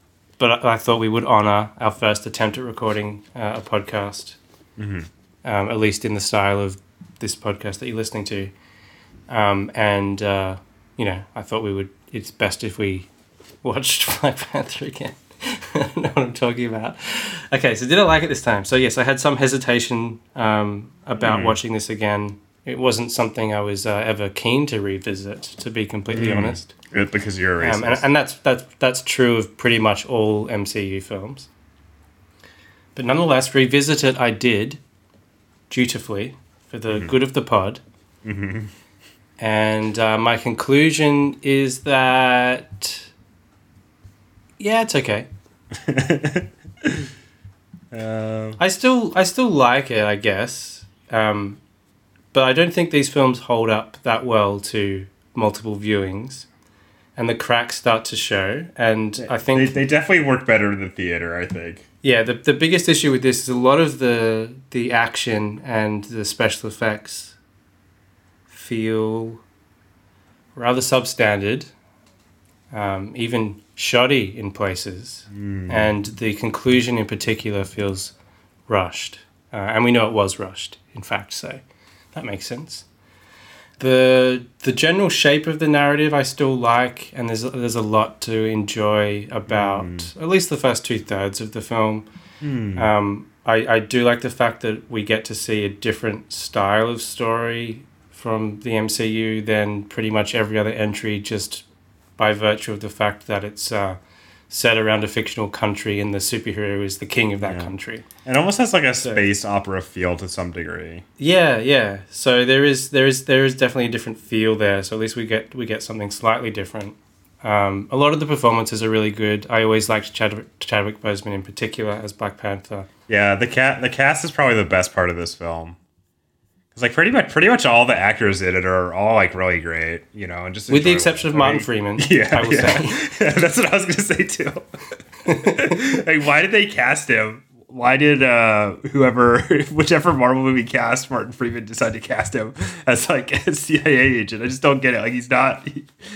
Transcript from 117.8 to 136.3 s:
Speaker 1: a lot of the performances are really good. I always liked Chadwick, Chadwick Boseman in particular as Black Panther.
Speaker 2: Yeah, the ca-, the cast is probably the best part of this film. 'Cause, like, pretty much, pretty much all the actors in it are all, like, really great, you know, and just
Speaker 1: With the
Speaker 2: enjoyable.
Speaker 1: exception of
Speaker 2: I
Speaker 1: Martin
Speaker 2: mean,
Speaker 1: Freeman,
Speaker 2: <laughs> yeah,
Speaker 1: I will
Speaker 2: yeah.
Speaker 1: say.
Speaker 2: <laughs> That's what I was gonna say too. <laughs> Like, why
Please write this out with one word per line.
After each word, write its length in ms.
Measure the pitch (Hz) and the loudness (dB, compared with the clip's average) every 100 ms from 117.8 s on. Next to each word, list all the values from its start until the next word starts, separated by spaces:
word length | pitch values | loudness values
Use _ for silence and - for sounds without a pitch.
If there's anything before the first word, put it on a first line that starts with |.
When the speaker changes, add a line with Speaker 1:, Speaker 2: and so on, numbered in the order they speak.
| 104 | -2
Speaker 1:
a 60 | 131 | 2
lot 160 | 147 | 2
of 80 | 156 | 2
the 60 | 151 | -2
performances 560 | 143 120 113 110 110 | 2 2 2 0 -2
are 80 | 113 | 0
really 200 | 110 107 | 0 0
good. 360 | 107 107 107 - | 0 -2 -2 0
I 140 | 113 | 2
always 260 | 110 110 110 | 4 2 2
liked 240 | 107 - | -2 -2
Chadwick, 340 | - 110 101 - - | -4 -2 -4 -12 -14
Chadwick 400 | - 107 101 107 | -4 -2 -2 -4
Boseman 320 | 107 98 104 | -6 -6 -6
in 100 | 98 | -8
particular 500 | 95 95 110 - 107 | -10 -8 -8 -6 -6
as 200 | 104 107 | -6 -10
Black 240 | - 104 - | -8 -10 -8
Panther. 480 | 104 101 - 101 - _ - | -8 -8 -10 -12 -14 _ -2
Speaker 2:
Yeah, 260 | 104 101 | 2 4
the 120 | 98 117 | 4 2
ca-, 340 | 127 135 120 | 2 2 2
the 80 | 123 | -2
cast 340 | - 139 147 | 2 2 2
is 80 | 165 | -2
probably 260 | 151 139 110 | 0 2 4
the 100 | 87 | 2
best 260 | 92 90 | 2 2
part 140 | - 90 | 0 0
of 80 | 85 | 0
this 180 | 85 | -6
film. 420 | - 85 82 82 87 _ _ _ _ _ _ _ _ _ | -8 -8 -8 -10 -18 _ _ _ _ _ _ _ _ _
'Cause, 60 | - | -2
like, 140 | 120 | 0
pretty 160 | - 185 | 4 4
much, 180 | 254 - | 4 2
pretty 180 | 156 185 | 4 6
much 160 | 240 131 | 6 6
all 180 | 117 | 6
the 100 | 120 | 6
actors 460 | 104 98 110 104 92 | 4 2 4 2 2
in 160 | 92 92 | 2 2
it 80 | |
are 300 | 92 92 90 | 2 2 0
all, 200 | 87 104 | 0 4
like, 200 | 113 92 | 6 4
really 260 | 92 92 87 | 2 0 0
great, 440 | 82 82 82 85 - | -2 -4 -4 -6 -10
you 120 | 104 92 | -14 -12
know, 200 | 87 90 | -10 -10
and 80 | |
just 160 | 95 - | -10 2
Speaker 1:
With 140 | 143 | 4
the 80 | 165 | 4
Speaker 2:
enjoyable. 40 | 175 | 4
Speaker 1:
exception 320 | 175 160 160 | 2 0 0
of 60 | |
Speaker 2:
I 40 | 147 | 2
Speaker 1:
Martin 180 | 135 117 | 2 2
Speaker 2:
mean, 60 | - | -2
Speaker 1:
Freeman, 320 | 113 104 107 | -4 -2 -2
Speaker 2:
<laughs> 40 | - | 4
yeah, 200 | 127 110 | 4 4
Speaker 1:
I 80 | 127 | 2
will 140 | 117 | 2
Speaker 2:
yeah. 240 | 143 123 147 151 240 - | 2 4 2 0 -4 -4
Speaker 1:
say. 200 | - 165 | 0 0
Speaker 2:
<laughs> 100 | 147 | 4
That's 180 | 165 240 | 2 2
what 80 | - | 2
I 100 | 196 | 2
was 80 | |
gonna 160 | 190 185 | 0 -2
say 240 | 208 - | -2 -2
too. 280 | 196 - 151 - - - - - - - - | -2 -2 -6 -8 -14 -18 -16 -18 -18 -8 -2
<laughs> 800 | 160 208 165 285 180 269 262 185 | 0 2 2 0 0 0 0 2
Like, 180 | 156 | 2
why 140 | 147 | 4